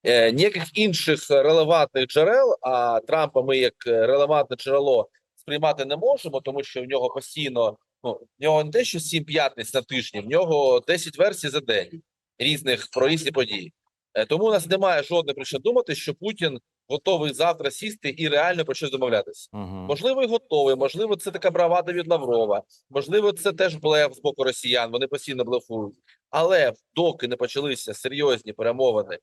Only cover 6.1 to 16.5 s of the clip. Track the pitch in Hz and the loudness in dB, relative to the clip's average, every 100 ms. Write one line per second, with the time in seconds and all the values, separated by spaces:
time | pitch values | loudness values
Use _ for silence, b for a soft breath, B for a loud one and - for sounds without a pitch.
6.1 | 277 170 135 135 139 139 127 127 135 123 | 0 -2 -6 -6 -8 -8 -10 -4 -4 -2
7.1 | 135 - 160 143 123 110 - _ _ 123 | -6 -10 -8 -4 0 -2 -2 _ _ -8
8.1 | 104 - _ 151 156 151 220 247 175 151 | -8 -14 _ 0 2 2 -2 -2 -6 -4
9.1 | 160 151 151 139 - 110 135 120 131 110 | -6 -2 0 0 -4 -4 -4 -2 -6 -6
10.1 | 104 104 156 175 147 135 123 - 175 160 | -10 -2 0 2 2 4 2 2 -2 -4
11.1 | 147 196 214 147 143 120 107 87 165 _ | 0 0 0 -6 -6 -2 -2 -2 -14 _
12.1 | _ _ _ 135 151 151 120 - 127 135 | _ _ _ -2 -2 -2 -2 -4 0 2
13.1 | 160 139 135 117 101 85 _ _ _ _ | 2 -2 -2 -2 -6 -10 _ _ _ _
14.1 | 104 110 156 220 208 165 190 190 160 135 | -4 -2 0 2 2 0 0 2 2 0
15.1 | 170 143 135 131 135 160 247 233 147 - | -2 -2 -8 -8 -4 0 0 -2 -6 -6
16.1 | - 202 208 165 | -8 -8 -4 -6